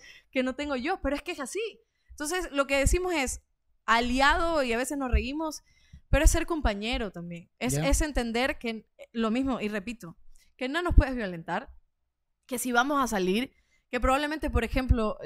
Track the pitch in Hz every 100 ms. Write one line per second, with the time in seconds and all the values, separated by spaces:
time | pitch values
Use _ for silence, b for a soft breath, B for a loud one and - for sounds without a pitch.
0 | B B _ 269 254 262 294 254 285 381
1 | 269 285 - 311 262 381 440 - _ _
2 | _ - 294 359 240 277 262 277 277 359
3 | 359 320 247 - _ _ _ _ - 233
4 | 247 254 277 339 339 311 254 226 269 285
5 | 254 226 233 294 320 - b b b b
6 | - 269 320 330 339 320 233 202 220 262
7 | 208 170 175 170 - - 247 139 269 277
8 | 311 254 233 226 269 302 233 220 - -
9 | - 233 226 240 269 226 208 214 190 226
10 | 170 - - b b - 262 320 359 -
11 | 285 247 196 170 165 185 277 - _ _
12 | _ _ _ _ - 247 254 240 269 277
13 | 233 202 180 208 269 _ _ _ _ 247
14 | 254 269 294 311 294 247 226 262 254 247
15 | 214 -